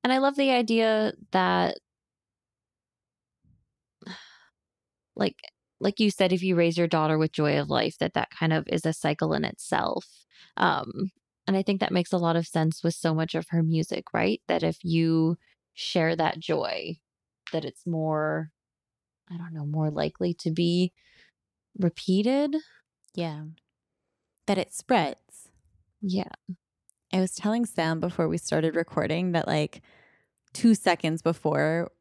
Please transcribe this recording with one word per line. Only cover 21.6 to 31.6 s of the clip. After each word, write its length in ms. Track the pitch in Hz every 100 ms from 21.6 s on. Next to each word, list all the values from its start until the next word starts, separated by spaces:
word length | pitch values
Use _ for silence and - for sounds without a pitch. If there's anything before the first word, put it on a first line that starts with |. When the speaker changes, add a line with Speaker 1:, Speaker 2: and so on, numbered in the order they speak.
| _ -
Speaker 1:
repeated. 760 | 175 - - 185 214 269 294 302 - _ _ _ _
Speaker 2:
Yeah. 300 | - 165 151 156 160 _ _ _ _ _ _ _ _ -
That 100 | 190
it 160 | -
spreads. 760 | - - 233 147 - _ - - _ _ _ _ _
Speaker 1:
Yeah. 280 | 202 185 - - - 180 _ _ _ _ _
Speaker 2:
I 60 | 185
was 160 | 185 -
telling 300 | 208 233 233
Sam 340 | - 160 165
before 280 | 180 175 160
we 100 | 165
started 380 | - 156 160 165
recording 560 | 170 - - 160 180
that, 140 | 170 -
like, 340 | 156 151 - _ _ _ _ _ _ _
two 200 | - 233
seconds 480 | 214 - 170 160 160
before 720 | 165 165 151 147